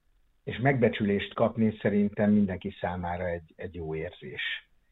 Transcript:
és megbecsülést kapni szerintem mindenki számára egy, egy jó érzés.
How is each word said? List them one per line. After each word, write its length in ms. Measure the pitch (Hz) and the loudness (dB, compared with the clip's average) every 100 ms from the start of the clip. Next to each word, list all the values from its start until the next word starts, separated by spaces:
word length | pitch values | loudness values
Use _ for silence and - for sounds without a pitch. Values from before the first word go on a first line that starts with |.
| _ _ _ _ | _ _ _ _
és 140 | - 107 | -10 0
megbecsülést 760 | 131 131 113 - 101 101 - | 2 4 2 2 0 0 -2
kapni 420 | - 113 117 110 104 | 0 0 2 0 2
szerintem 520 | 107 101 101 - 104 | 0 2 2 2 4
mindenki 420 | 104 98 90 101 - | 4 4 0 -6 -6
számára 460 | 92 90 87 87 90 | -6 -4 -4 -4 -4
egy, 260 | 85 80 - | -4 -8 -14
egy 180 | 90 | -12
jó 200 | 85 80 | -8 -6
érzés. 480 | 78 85 - - 71 - - - _ _ | -6 -8 -10 -14 -10 -8 -8 -12 _ _